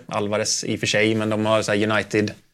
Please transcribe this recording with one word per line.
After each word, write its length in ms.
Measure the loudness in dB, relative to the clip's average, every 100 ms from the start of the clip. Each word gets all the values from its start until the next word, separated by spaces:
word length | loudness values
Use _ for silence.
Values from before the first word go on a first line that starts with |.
| -6
Alvarez 560 | -4 -2 -2 -2 -4
i 120 | -4 -4
och 40 |
för 80 | 0
sig, 280 | 2 2 2
men 140 | 0
de 160 | 0 2
har 160 | 2
så 100 | 2
här 200 | 0 2
United 400 | 0 0 0 0 -6 _